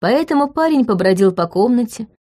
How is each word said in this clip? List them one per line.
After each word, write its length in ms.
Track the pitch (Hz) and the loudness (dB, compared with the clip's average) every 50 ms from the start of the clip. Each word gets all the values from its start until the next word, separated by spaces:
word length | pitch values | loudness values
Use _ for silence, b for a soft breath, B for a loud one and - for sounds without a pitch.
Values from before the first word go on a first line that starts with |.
поэтому 500 | - 185 247 302 320 - 320 277 285 285 | -2 0 0 0 0 0 0 0 0 0
парень 340 | - 320 320 330 311 269 240 | -2 -2 0 0 2 0 0
побродил 480 | 233 202 180 185 190 190 180 196 190 180 | 0 0 0 0 0 2 2 2 2 2
по 140 | 180 170 | 0 -4
комнате, 640 | 170 - 185 202 247 247 240 247 220 - - 226 - _ _ _ _ | -2 0 0 0 2 2 0 -2 -4 -6 -12 -16 -16 _ _ _ _